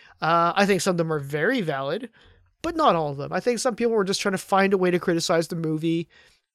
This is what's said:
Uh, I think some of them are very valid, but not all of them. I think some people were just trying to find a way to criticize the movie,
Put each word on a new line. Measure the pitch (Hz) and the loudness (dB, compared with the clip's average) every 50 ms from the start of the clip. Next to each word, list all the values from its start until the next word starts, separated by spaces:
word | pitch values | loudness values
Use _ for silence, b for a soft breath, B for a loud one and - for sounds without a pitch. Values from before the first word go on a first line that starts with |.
| b b b - | b b b -4
Uh, | - 156 170 170 170 175 160 | 0 2 2 4 4 2 2
I | 190 202 | 2 2
think | 190 202 170 | 2 2 2
some | - 196 180 | 0 0 0
of | |
them | 165 165 160 | 0 0 -2
are | 156 151 | -2 -4
very | 139 139 147 151 156 214 269 262 | -4 -4 -4 -2 0 0 0 0
valid, | 185 156 143 135 135 139 165 220 262 226 b b b b b b b b _ _ | -2 -2 -4 -4 -4 -4 -6 -6 -8 -12 b b b b b b b b _ _
but | - 330 349 | -8 -6 -2
not | 320 302 247 185 | 2 2 4 4
all | 165 156 147 | 2 0 -2
of | 139 | -4
them. | 139 139 139 165 | -6 -6 -6 -4
I | 185 | -2
think | - 247 240 214 | 0 0 0 0
some | - 262 214 | 0 -2 -2
people | 185 233 233 226 | 0 0 0 2
were | 220 190 | 0 0
just | 180 190 - | 0 -2 -2
trying | - 208 190 | -2 -2 -2
to | |
find | 185 - - 196 190 196 196 202 | -4 -2 0 2 2 4 4 4
a | |
way | 185 180 180 | 2 2 2
to | 175 175 | 2 2
criticize | - 185 170 165 - - 175 165 165 | 0 0 0 0 0 2 2 2 0
the | - 185 | 0 -4
movie, | 165 165 156 156 156 160 165 165 170 165 b b b b b b b b _ | -4 -4 -2 -2 -2 -2 -2 -2 -2 -4 b b b b b b b b _